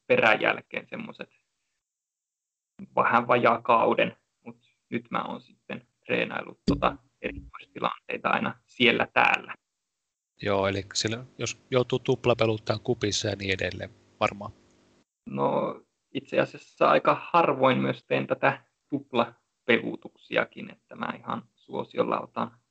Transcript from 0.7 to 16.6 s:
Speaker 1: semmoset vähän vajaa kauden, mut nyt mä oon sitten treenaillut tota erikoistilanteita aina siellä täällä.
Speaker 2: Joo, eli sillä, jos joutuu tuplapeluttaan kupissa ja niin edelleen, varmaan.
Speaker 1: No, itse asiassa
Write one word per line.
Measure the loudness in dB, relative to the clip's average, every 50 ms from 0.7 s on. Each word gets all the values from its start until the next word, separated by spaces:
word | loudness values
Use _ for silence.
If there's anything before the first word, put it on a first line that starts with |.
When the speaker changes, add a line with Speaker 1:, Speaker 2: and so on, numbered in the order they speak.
| -12 -12 -10
Speaker 1:
semmoset | -10 -12 -12 -12 -12 -14 -16 -18 -18 _ _ _ _ _ _ _ _ _ _ _ _ _ _ _ _ _ _ _ _ _ _ _ _ _ _ _ _ _ -20 -20 -4 -2
vähän | 0 2 2 2 2 4 4
vajaa | 2 4 4 4 2 2 2
kauden, | 2 2 4 4 2 2 2 0 0 -2 -8 _ _ _ _ _
mut | -20 -20 _ _ _ _ _ _ _
nyt | -8 -8 -8 _
mä | -6 -6 -6
oon | -6 -8 -12
sitten | -14 _ _ _ _ -12 -12 -12 -14 _ _ _ _
treenaillut | -4 -2 -2 -2 -4 -4 -8 -10 -10 -14 -8 _
tota | -4 -2 0 0 -2 -2 -4 _ _ _ _ -10
erikoistilanteita | -10 -10 -10 -14 -16 -18 -20 -20 -18 _ -6 -6 -6 -6 -8 _ -10 -8 -6 -2 -2
aina | -2 0 -2 -4 -6 -10 _
siellä | _ -2 2 2 4 4 2 0 0 2
täällä. | 2 4 4 2 0 -4 -10 -18 -20 _ _ _ _ _ _ _ _ _ _ _ _ _ _ _ _ -2
Speaker 2:
Joo, | 0 0 2 2 0
eli | 0 -2 -6 -6 -4
sillä, | -4 -2 -2 -4 -6 -10 -12 _ -8
jos | -8 -8 -8 -10 _ _
joutuu | 0 0 2 0 -2 -2
tuplapeluttaan | 0 0 -2 2 2 2 4 4 4 2 2 0 -2 -4 -4 -2
kupissa | -2 -4 -2 0 -2 -2 -2 -2 -2 -2
ja | -4
niin | -2 -2 -2 -2
edelleen, | -2 -2 -4 -4 -6 -10 -12 -14 _ _ _ _ 0
varmaan. | 0 0 0 -4 -12 -14 -16 _ _ _ _ _ _ _ _ _ _ _ _ _ _
Speaker 1:
No, | -10 -4 -2 0 0 0 0 -2 -4 -6 -10 -16 _ _ _ _ _ -12
itse | -12 -8 -2 0 0
asiassa | 0 0 -4 -12